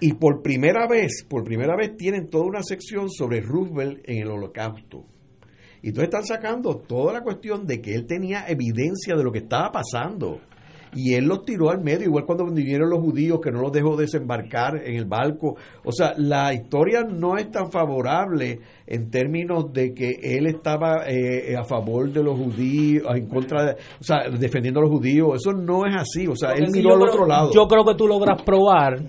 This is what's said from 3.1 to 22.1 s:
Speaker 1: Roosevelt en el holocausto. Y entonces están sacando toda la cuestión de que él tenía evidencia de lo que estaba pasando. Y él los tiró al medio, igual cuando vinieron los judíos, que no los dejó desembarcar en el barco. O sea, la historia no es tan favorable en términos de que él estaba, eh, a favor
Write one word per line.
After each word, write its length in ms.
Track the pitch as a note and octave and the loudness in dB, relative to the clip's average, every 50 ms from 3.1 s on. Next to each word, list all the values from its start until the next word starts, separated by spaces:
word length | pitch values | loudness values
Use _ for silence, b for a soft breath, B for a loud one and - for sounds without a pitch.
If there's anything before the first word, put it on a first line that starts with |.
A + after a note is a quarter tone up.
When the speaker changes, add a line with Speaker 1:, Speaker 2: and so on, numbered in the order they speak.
| - - C#3 A#2 A#2 A2 | -6 -4 -4 -2 -2 -2
Speaker 1:
Roosevelt 600 | A2 A2+ C#3 F3 F#3+ F3 D#3+ C#3 C3+ C#3 C#3 - - | -2 -2 -2 -2 -2 -2 -4 -4 -4 -6 -6 -10 -10
en 120 | - A#2+ A2 | -8 -6 -6
el 100 | G#2 G#2+ | -6 -6
holocausto. 760 | G#2+ G#2 G2+ F#2+ - A2 A2 A2 G#2+ G#2+ - - - C2 - - - _ _ _ _ _ b b b b b b b b | -6 -8 -10 -10 -10 -8 -8 -8 -10 -12 -18 -20 -20 -20 -20 -20 -20 _ _ _ _ _ b b b b b b b b
Y 80 | b A2+ | b -6
entonces 220 | G#2+ A#2+ D#3 E3+ | -4 -2 -2 -2
están 120 | F3 G#3 G#3 | -2 -4 -4
sacando 520 | G#3 A3+ A3 A3+ G#3+ A3+ B3+ A#3+ G3+ C3+ | -4 -6 -6 -4 -4 -4 -4 -4 -4 -4
toda 380 | A2 - - A#2+ B2 C#3 E3+ A3 | -6 -6 -6 -4 -2 0 0 -2
la 80 | A#3+ | -2
cuestión 440 | A#3+ A#3 F#3+ - - G#3+ G#3 G3+ G3+ | -6 -8 -8 -8 -6 -8 -6 -6 -4
de 140 | D#3+ B2+ A2+ | -6 -6 -6
que 140 | G#2+ G#2+ G#2 | -6 -6 -6
él 100 | A2+ A#2 | -6 -4
tenía 400 | A2+ E3+ F3+ F#3+ F#3 G3 G3+ F#3+ - | -6 -6 -6 -4 -6 -6 -6 -6 -4
evidencia 680 | E3 C#3 B2 A#2 A2+ A2+ C3+ E3 G3 F#3+ - G#3 E3+ | -4 -2 -2 -2 -2 0 -2 -2 -2 -4 -4 -2 0
de 80 | D#3 C3+ | 0 0
lo 80 | B2 | 0
que 60 | G#2+ A2 | -2 -4
estaba 340 | A#2 - A#2+ C3 F3 G#3 | -6 -4 -2 -2 -2 -2
pasando. 680 | - G3+ B2 - - A#2+ B2+ F3 G#3+ F#3 B2 F2 C#2+ B1 - _ B B B B B B B B B | -4 -6 -6 -6 -6 -6 -6 -6 -6 -6 -6 -8 -8 -10 -14 _ B B B B B B B B B
Y 160 | B2+ C3 B2+ | -4 0 2
él 140 | B2+ B2 C3 | 2 2 2
los 180 | D#3 F#3+ F#3+ - | 2 0 0 -4
tiró 240 | - A#3 F3+ D#3+ D#3 | -4 -2 2 2 2
al 140 | F3+ F#3+ E3+ | 2 0 0
medio, 220 | D3 D3+ F#3 G#3+ | 0 0 0 2
igual 180 | F3 D3 D3 D3 | 2 0 0 0
cuando 220 | - E3+ E3+ F3+ | 0 -2 -2 -2
vinieron 420 | F3 E3+ D#3 C#3 C3+ C#3 C#3+ D#3+ E3+ | -2 -2 -2 0 0 0 0 2 2
los 120 | F3 E3 | 2 0
judíos, 400 | E3 D#3 C3 C#3 D3+ E3 E3 D#3+ D#3+ | 0 0 0 0 0 0 0 0 0
que 60 | D3 | -2
no 80 | A#2+ A#2+ | -2 -2
los 120 | B2+ C#3+ | -2 0
dejó 220 | C#3+ D3 D3 D#3 D3+ | 0 0 2 2 2
desembarcar 840 | D3+ D3+ D3+ D#3+ D3 C3 B2 A#2+ A2+ G#2 - A#2+ A#2 - C#3 D#3 D3 C3 | 0 0 -2 -2 -4 -4 -4 -6 -6 -6 -4 -2 -2 -2 -2 -2 -4 -6
en 80 | B2 A#2+ | -6 -4
el 80 | A#2 A2+ | -4 -4
barco. 500 | F#2+ G#2 A2+ C3 D3+ D3+ D#3 D#3+ D#3 - B B B B B B | -2 -2 0 0 -2 -2 -2 -4 -4 -6 B B B B B B
O 80 | - | -4
sea, 220 | A#2 - E3+ F3+ - | 0 0 0 0 0
la 380 | D3+ D3 C#3+ D3 C#3 C#3 C#3 C3+ | 0 0 0 2 2 0 0 -2
historia 480 | A#2 A2+ - C#3+ C#3+ D#3+ G3 A3+ A#3 | -4 -4 -2 2 2 2 4 2 0
no 340 | A#3 A3 F#3+ E3 E3+ F3+ F#3+ | 0 -2 -4 -4 -2 -2 -2
es 140 | G#3 G#3+ - | -2 -4 -4
tan 200 | - A3 A3+ - | -6 -6 -6 -4
favorable 880 | - F3+ E3 D3 C3+ C3 A#2+ B2 D3 F3 G3+ G3 E3+ D3 C3 B2 A#2+ A#2 B B B B B | -2 -2 -2 0 0 -2 0 0 0 0 0 0 -2 -2 -2 -2 -6 -8 B B B B B
en 240 | B - A#2 A#2 A2+ | B -6 -6 -4 -2
términos 600 | A#2 B2+ C3 C#3+ D#3+ E3+ E3+ F3 F3 E3 D3+ C#3+ | 0 0 0 0 -2 -4 -2 -2 -2 -2 -2 -2
de 220 | B2+ C3 C3 B2+ | -2 -2 -2 -2
que 200 | B2 A#2+ B2+ B2 B2 - | -2 -4 -4 -4 -4 -4
él 240 | - C3 B2+ C3+ D3+ | -4 -2 0 0 0
estaba, 600 | D#3+ D#3 D#3 - D#3 D3+ D3+ E3 D#3+ D#3+ D#3+ - | 0 -2 -2 -2 -2 -2 0 0 2 0 0 0
eh, 480 | C3+ B2+ B2+ B2+ B2 B2+ B2+ B2+ - B2 B2 | -2 -2 0 0 0 -2 -2 -4 -4 -4 -4
a 60 | A2 | -4
favor 460 | - C3+ A2+ G#2 A2+ A2+ B2 C3+ C#3+ | -4 -4 -4 -2 -2 -2 -2 -2 0